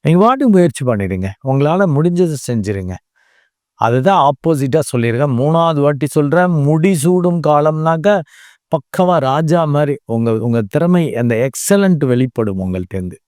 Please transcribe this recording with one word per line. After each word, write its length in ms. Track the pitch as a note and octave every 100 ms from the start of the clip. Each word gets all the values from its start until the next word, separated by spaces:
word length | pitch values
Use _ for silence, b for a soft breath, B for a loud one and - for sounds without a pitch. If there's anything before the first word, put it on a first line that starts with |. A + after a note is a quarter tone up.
நீங்க 140 | D3 F3
பாட்டுக்கு 320 | A3 C4+ C4+
முயற்சி 300 | F#3+ F3 -
பண்ணிடுங்க. 440 | B2+ G#2+ F#2+ F#2 F#2+ -
உங்களால 420 | C3+ C3+ D3 F3+ G3
முடிஞ்சதை 500 | C#3 E3+ F3 F3 C#3+
செஞ்சிருங்க. 540 | - A#2 G2 G2 F#2 F#2 _ _ _ _ _ _ _ _
அதுதான் 400 | A2+ B2 D3 F#3
ஆப்போசிட்டா 600 | C#3+ C#3+ E3 D3+ C3+ D#3
சொல்லியிருக்கேன். 520 | C#3+ B2 A#2 A#2 D3
மூணாவது 460 | A#2+ C#3+ E3 E3 D3
வாட்டி 260 | C#3+ C#3 D3
சொல்றேன், 460 | D#3+ C#3+ E3 F3+ E3
முடிசூடும் 800 | C#3+ D#3 F3+ F3 D#3 F3+ F3 F3
காலம்னாக்க 800 | D3+ D3 D3+ D#3 D#3+ D#3+ G3+ G3+ D3+ B B B _
பக்கவா 440 | C3 _ - F3+ E3+
ராஜா 420 | C3 C#3+ D#3+ E3+
மாதிரி 300 | D#3 C#3+ D3 C#3
உங்க, 260 | - A2+ A#2 A2
உங்க 220 | A#2 A#2
திறமை, 420 | G2+ D3+ E3+ F3+ D3+ A2+
அந்த 180 | A#2+ A2+
எக்ஸலன்ட் 600 | C3+ - - G3+ G3 E3
வெளிப்படும் 560 | C3+ B2 B2+ - A2 F#2+
உங்கள்ட்டேருந்து. 580 | F#2 F#2 F2+ F#2+ F#2 E2